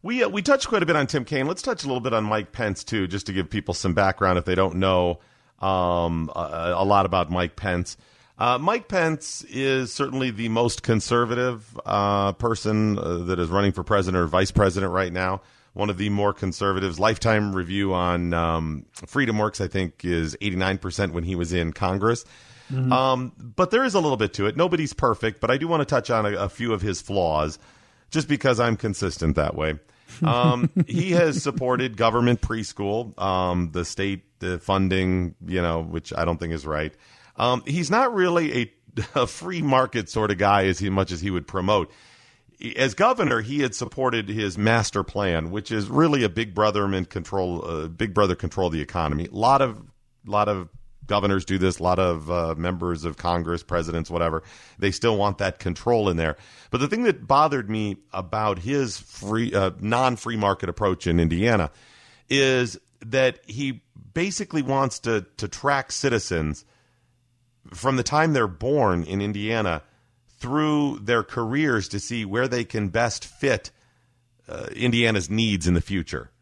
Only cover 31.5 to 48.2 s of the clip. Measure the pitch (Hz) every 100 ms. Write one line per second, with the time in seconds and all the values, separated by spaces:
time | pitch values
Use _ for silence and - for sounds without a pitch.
31.5 | - 127 123 127 107 113 117 120 120 -
32.5 | 113 104 - 101 107 117 - 95 92 90
33.5 | 90 87 85 85 - 98 95 _ _ 95
34.5 | 87 - 95 95 95 92 92 87 - 85
35.5 | 90 87 82 80 82 - - 85 82 85
36.5 | 82 71 76 76 - _ - - - 120
37.5 | 123 - 160 151 214 262 214 180 170 156
38.5 | 127 117 _ _ - - 143 120 - 170
39.5 | 180 147 131 131 120 95 110 107 92 101
40.5 | 101 95 90 101 95 95 87 98 90 73
41.5 | 95 92 104 80 - - - _ _ _
42.5 | _ 117 - 131 101 220 247 160 117 110
43.5 | 143 131 - 123 - 131 117 104 107 101
44.5 | 87 104 117 104 101 92 101 98 82 82
45.5 | 101 107 110 101 135 165 147 110 85 113
46.5 | 90 107 101 101 95 90 95 - 98 90
47.5 | 85 85 80 82 85 110 92